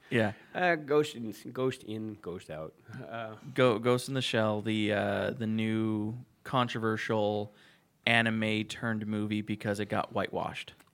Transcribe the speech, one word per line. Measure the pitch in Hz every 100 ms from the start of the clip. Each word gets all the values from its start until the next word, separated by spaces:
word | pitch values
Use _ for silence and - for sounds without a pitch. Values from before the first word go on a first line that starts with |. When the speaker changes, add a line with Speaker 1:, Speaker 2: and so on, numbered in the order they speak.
| -
Speaker 1:
Yeah. | 123 104 - -
Speaker 2:
Uh, | 175 180 165
Ghost | 143 151 147 117
in, | 110 95 -
Ghost | 127 131 -
in, | - 110 110 104
Ghost | 90 90 -
out. | 78 80 - - 117 104
Uh, | 117 113 107 -
Speaker 1:
Go-, | 127 127 113
Ghost | 120 123 -
in |
the | 135
Shell, | 123 117 107 107
the, | 110 110 104
uh, | 101 101 98 98
the | 123 110
new | 110 110 110 110 107 107 120 - _
controversial | - 131 120 117 110 110 - 110 104 104 104 - - - _ _ 117
anime | 117 113 110 110 107
turned | 107 - 117 110 107
movie | 107 107 107
because | 104 104 110 101
it | 101
got | 107 -
whitewashed. | 104 92 90 82 - - - _